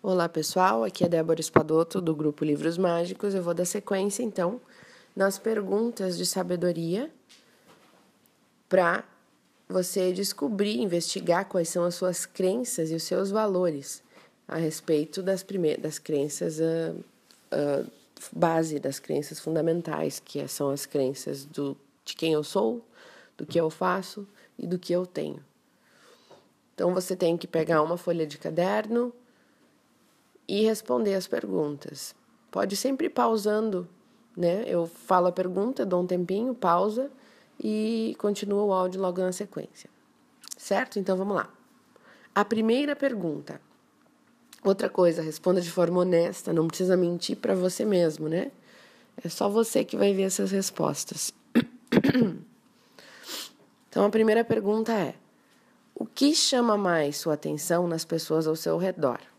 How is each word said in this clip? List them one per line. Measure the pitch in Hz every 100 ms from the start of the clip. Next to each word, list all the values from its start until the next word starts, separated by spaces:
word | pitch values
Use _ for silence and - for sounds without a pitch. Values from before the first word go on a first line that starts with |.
Olá, | 196 185 170
pessoal. | 165 151 185 185 220
Aqui | 220 -
é | 175
Débora | 170 160 160
Espadoto, | 160 - 151 160 165 190
do | 170
Grupo | 151 156 147
Livros | 151 147 160 170
Mágicos. | 185 170 175 185 208
Eu | 196
vou | 170
dar | 170
sequência, | 180 208 - 190 202 202
então, | 240 196 175 247 - - - - - -
nas | 196 196
perguntas | 220 220 190 202 233 233 190 170
de | 180
sabedoria | 196 180 180 175 165 165 185 311 - _ - _ _ _ - _ _ _ _ _ _ _ _ _
pra | 185 170 175 - _ _ _ _ _ _
você | 185 180 - 185
descobrir, | 185 196 - 285 196 208 226
investigar | 214 170 170 196 175 170 190
quais | 185 165
são | 180
as | 175
suas | 175 185 180 -
crenças | - 185 214 247 - 160
e |
os | 165
seus | - - 196
valores | 208 214 185 180 147 139 - _ - - _ -
a | 165
respeito | 165 156 - 151 156 -
das | 185 190
prime-, | - 196 160 -
das | 156 151
crenças, | - 151 147 - 170 156
ah, | 160 165 165 165 - _ _ - _
ah, | - 147 143 - - _ - -
base, | 165 165 165 165 151
das | 139 139
crenças | - 143 147 156
fundamentais, | - 160 160 170 170 151 156 -
que | - 147
é, | 143
são | - 143
as | 139
crenças | - 147 131 139 - 139 143
do, | 156 143 - _ _
de | -
quem | - 160
eu | 156
sou, | 147 196 226 240 - - - - - -
do | 156
que | 165
eu | 160
faço | 160 185 185 185 - 202 - - -
e | -
do | 180
que | -
eu | 175 180
tenho. | - 151 143 143 _ _ _ _ _ - - _ - _ _ _
Então, | - 175
você | 185 180 185
tem | 170 170
que | -
pegar | 165 156 160
uma | 156 175
folha | - 170 156
de | 143
caderno | 156 160 180 214 214 233 247 - _ _ _ _ _ _ _ _ _ _ _ _ -
e | 202
responder | 220 214 - 247 214
as | 190 185
perguntas. | - - 185 147 143 - 139 - - _ _ _
Pode | - 196 202
sempre | 262 269 330
ir |
pausando, | - 240 226 208 208 220 190 175 - _ _ _ -
né? | 175 185 226
Eu | 175 165
falo | - - 185 180
a |
pergunta, | 180 185 185 214 269
dou | 214 180
um | 180
tempinho, | 180 175 190 247
pausa | 247 180 170 202 214 277 - - - _ _
e | 220 214 214 226 220 -
continua | 208 202 202 202
o | 208
áudio | 185 185 185
logo | 190 180
na | 185
sequência. | 180 202 - - - - _ _ _ _ _ - -
Certo? | - 202 254 208
Então, | 190 185
vamos | 196
lá. | 190 - - _ _ _ _ - - -
A | -
primeira | 208 220 220 240 294
pergunta. | 285 277 226 175 147 - 147 _ _ _ _ _ _ _ _ _ -
Outra | 196 196 196
coisa, | - 175 165
responda | 160 156 180 185
de | 175
forma | 180 170 180
honesta, | 180 165 170 190 -
não | 165 165
precisa | - 185 185
mentir | 175 175 - -
pra | -
você | 190 185 180
mesmo, | 214 190 165 156 156
né? | 165 277 - - - - - _ -
É | 170
só | - 202
você | 208 226 -
que | 196 214
vai | 202
ver | 190
essas | 190 190 196
respostas. | 196 190 - 156 147 - - - - _ - - - _
<clears throat> | 226 277 254 220 - - _ _ _ _ - - - - - - _ _ _ _
Então, | -
a | 202
primeira | 220 220 220
pergunta | 233 226 202 220 220
é: | 226 156 - _ _ _ _ _ _ _
o | -
que | 220 - 277
chama | 320 - 254 240 208
mais | 190 170 143 147
sua | 165
atenção | 151 156 151 - 170 175
nas | 165
pessoas | - 165 160 156 156
ao |
seu | 160 165 165
redor? | 185 180 143 117 -